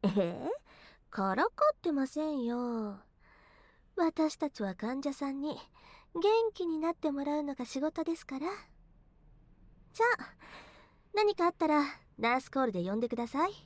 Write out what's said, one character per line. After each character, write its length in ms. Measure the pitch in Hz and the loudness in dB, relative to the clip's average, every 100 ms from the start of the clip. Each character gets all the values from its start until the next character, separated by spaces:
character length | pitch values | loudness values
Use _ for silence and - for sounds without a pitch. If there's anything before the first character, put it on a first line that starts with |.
え 40 | 208 | 2
ー？ 420 | 190 170 180 262 539 _ - - - _ | 2 2 0 -4 -6 _ -20 -20 -20 _
か 260 | - 196 190 | -2 0 2
ら 80 | |
か 80 | 453 - 605 | 0 4 2
っ 40 | - | 2
て 100 | 349 | -2
ま 160 | 285 269 | 0 0
せ 160 | 294 | -2
ん 220 | 311 294 233 | -2 -2 -2
よ。 560 | 240 247 233 214 196 - _ - - - - - _ _ - | -2 -4 -4 -6 -8 -16 _ -20 -20 -20 -20 -20 _ _ 0
私 400 | 330 - 311 - | 0 2 0 0
た 120 | 294 | -4
ち 140 | - | -2
は 120 | 202 185 | -4 -4
患 280 | 214 262 | -4 -2
者 80 | 285 | -4
さ 180 | 269 277 | -4 -4
ん 120 | 269 | -4
に 180 | 294 254 - _ - - - | -4 -6 -10 _ -20 -20 -10
元 400 | 339 392 440 453 | 0 4 4 2
気 120 | - 349 | 0 -2
に 140 | 320 | 0
な 120 | 320 | -2
っ 40 | 330 | 0
て 160 | 311 | -2
も 140 | 277 285 | -2 0
ら 140 | 294 | -2
う 40 | |
の 100 | 294 | -2
が 120 | 269 247 | -6 -6
仕 160 | 269 | -2
事 240 | 302 - 330 | -2 -2 -4
で 100 | 330 | -4
す 100 | - | -6
か 140 | 269 | -6
ら。 80 | 311 403 - - - - - _ - - - - - - - | -6 -8 -14 -20 -20 -20 -20 _ -20 -20 -20 -20 -20 -20 -20
じ 100 | - | 0
ゃ 40 | 453 494 | 2 2
あ、 140 | - - - - - - - _ _ | -2 -16 -20 -20 -20 -20 -20 _ _
何 220 | - 415 415 | 2 2 4
か 120 | 339 | 2
あ 20 | |
っ 40 | |
た 140 | 349 320 | 2 4
ら 160 | 302 285 - - - | 4 2 -4 -18 -2
ナ 200 | 226 254 | 2 2
ー 20 | |
ス 100 | 262 | 0
コ 120 | 269 | 0
ー 60 | 262 | 0
ル 40 | |
で 100 | 208 | 0
呼 140 | 175 208 | -2 0
ん 60 | |
で 80 | 233 | -2
く 80 | 233 | -2
だ 100 | 233 | -2
さ 180 | 277 349 | 2 0
い。 60 | 415 | 0